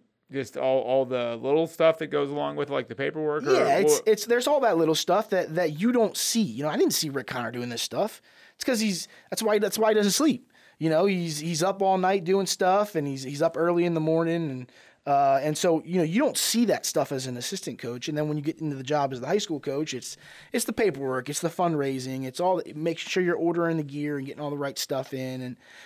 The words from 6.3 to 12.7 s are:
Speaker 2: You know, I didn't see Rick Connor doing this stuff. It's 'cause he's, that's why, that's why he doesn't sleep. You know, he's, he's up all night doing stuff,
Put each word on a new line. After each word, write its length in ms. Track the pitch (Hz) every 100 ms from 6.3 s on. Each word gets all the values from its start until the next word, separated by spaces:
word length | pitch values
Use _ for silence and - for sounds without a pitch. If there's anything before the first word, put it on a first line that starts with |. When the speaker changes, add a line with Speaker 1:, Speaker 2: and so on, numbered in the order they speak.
| 226
Speaker 2:
You 220 | 180 113
know, 60 | 147
I 80 | 190
didn't 160 | 359
see 160 | - 156
Rick 180 | 135 117
Connor 240 | 127 113
doing 180 | 123 120
this 120 | 117
stuff. 400 | - 127 208 - _ - - _
It's 80 |
'cause 160 | - 233
he's, 280 | 220 170 - - _
that's 100 | -
why, 140 | 220 214
that's 220 | 208 214
why 100 | 220
he 60 | 214
doesn't 160 | 208
sleep. 380 | - 311 170 - _ _ _
You 100 | 160
know, 160 | 156 202
he's, 340 | 185 170 147
he's 240 | 160 160
up 180 | 180 190
all 160 | 190 190
night 260 | 185 202
doing 220 | 165 190 185
stuff, 500 | - 185